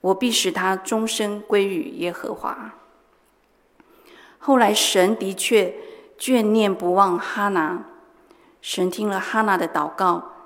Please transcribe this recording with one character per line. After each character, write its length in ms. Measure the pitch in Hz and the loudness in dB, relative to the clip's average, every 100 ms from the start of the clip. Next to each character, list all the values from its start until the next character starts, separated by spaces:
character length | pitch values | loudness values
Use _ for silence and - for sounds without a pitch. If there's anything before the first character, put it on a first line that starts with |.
我 140 | 185 | 0
必 140 | 185 247 | 0 2
使 220 | 220 190 | 0 -2
他 240 | 185 185 | -2 -2
终 320 | 190 - 226 220 | -2 -2 -2 -2
身 340 | - 208 208 | -2 -4 -6
归 220 | 208 208 | 0 0
于 240 | 196 180 - | 2 -2 -6
耶 200 | - 170 | -6 -8
和 240 | 170 - | -6 -10
华。” 400 | - - - 220 - _ _ _ _ _ _ _ _ _ _ _ _ - - - _ | -8 -8 -10 -14 -18 _ _ _ _ _ _ _ _ _ _ _ _ -20 -20 -20 _
后 200 | - 269 | 2 4
来 160 | 220 | 6
神 420 | 208 - 196 185 220 | 4 2 4 4 2
的 160 | 196 | -2
确 400 | 190 - 226 180 - - - - _ | -4 2 2 2 -4 -16 -20 -20 _
眷 240 | - 254 | 0 2
念 320 | 214 220 208 | 4 4 2
不 200 | 185 180 | 0 0
忘 220 | 180 196 175 | 4 4 2
哈 300 | - - 202 | -4 -2 0
拿， 360 | 190 156 170 - - - _ _ _ _ _ | 0 0 -4 -10 -20 -20 _ _ _ _ _
神 300 | - - 185 | -10 -2 -2
听 180 | 180 214 | -2 -4
了 120 | 190 | -4
哈 220 | 180 226 | -4 0
拿 140 | 214 185 | 2 2
的 120 | 170 | 0
祷 200 | 160 151 | -2 -4
告 440 | - 190 175 - - | 0 0 0 -4 -20